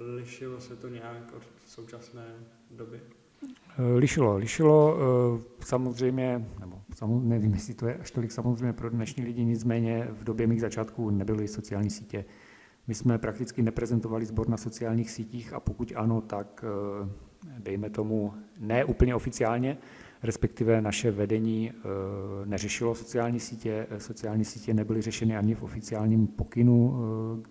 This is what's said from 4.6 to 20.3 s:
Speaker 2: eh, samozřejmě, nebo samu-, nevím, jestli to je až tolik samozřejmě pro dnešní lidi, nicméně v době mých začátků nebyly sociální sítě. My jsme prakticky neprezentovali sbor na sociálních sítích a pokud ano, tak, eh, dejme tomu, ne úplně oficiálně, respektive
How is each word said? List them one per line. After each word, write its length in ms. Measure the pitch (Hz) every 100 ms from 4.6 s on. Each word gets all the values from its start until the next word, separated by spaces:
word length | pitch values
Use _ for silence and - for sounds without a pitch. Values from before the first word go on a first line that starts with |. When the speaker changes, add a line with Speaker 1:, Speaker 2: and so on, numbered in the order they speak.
| 156 151 151 156
Speaker 2:
eh, 680 | 131 127 123 117 113 -
samozřejmě, 840 | - 127 127 117 127 131 131 123 110 98
nebo 220 | 92 95 101
samu-, 260 | - 107 117
nevím, 340 | 120 117 107
jestli 200 | 101 -
to 120 | 117 117
je 100 | 127
až 140 | -
tolik 220 | - 113
samozřejmě 400 | - 120 117 123
pro 180 | 117 117
dnešní 340 | 117 113 -
lidi, 200 | 120 120
nicméně 640 | 117 113 120 117 113 113 120
v 140 | 107
době 220 | 110 113 113
mých 140 | 117
začátků 500 | 113 110 113 - 110
nebyly 380 | 101 98 107 104
sociální 420 | 104 - 101 104
sítě. 340 | 104 - 104 101 - - - - _ -
My 80 |
jsme 240 | 107 123 117
prakticky 440 | 113 104 120 -
neprezentovali 640 | 113 113 117 117 110 113 113
sbor 220 | 110 113
na 80 | 113
sociálních 540 | 117 - 117 113 113
sítích 420 | - 110 120 110
a 80 | 131
pokud 320 | - - 120 -
ano, 240 | 110 113
tak, 440 | 107 101 101 -
eh, 440 | 113 101 101 101 101 101 - - 170 127
dejme 320 | 104 98 104
tomu, 440 | 107 107 110 104 - - -
ne 260 | 107 117
úplně 300 | 139 120 127
oficiálně, 640 | 120 120 - 113 120 127 147 - - - -
respektive 580 | 113